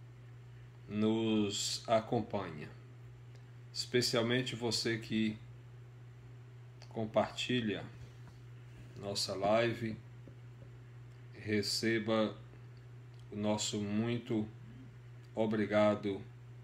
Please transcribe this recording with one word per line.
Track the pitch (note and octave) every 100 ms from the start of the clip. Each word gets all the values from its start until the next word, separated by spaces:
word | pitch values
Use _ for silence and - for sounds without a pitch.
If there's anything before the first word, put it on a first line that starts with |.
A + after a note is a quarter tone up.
| - - - - - - - - -
nos | G#2 A2 A2+ A2+ G#2+ G2+ F#2+ - - -
acompanha, | A2+ A2 A#2+ A2 G#2 F#2 D2+ - - - - - - - - - - -
especialmente | - - B2 A#2+ A#2+ A2+ B2 C3
você | A2+ A#2+ A2 A#2+ A2+
que | - A2 A2 G#2+ - - - - - - - - - - - - - - -
compartilha | A#2 A2 A2 - - - B2 A2 F#2 - - - - - - - - - - - -
nossa | G2+ G2+ -
live. | F#2+ G2 A2+ A#2 A2 A2+ G#2 - - - - - - - - - - - - -
Receba | - G2+ G#2+ G2+ - A2 A2+ G#2+ A2 G#2+ - - - - - - - - - -
o | G#2
nosso | G#2 G#2+ - G#2+
muito | G2+ G#2 A2+ A#2+ - A2 G#2+ - - - - - - - -
obrigado | - A2 G#2+ G2+ G#2 G#2 G2+ G2+ G2 - - - -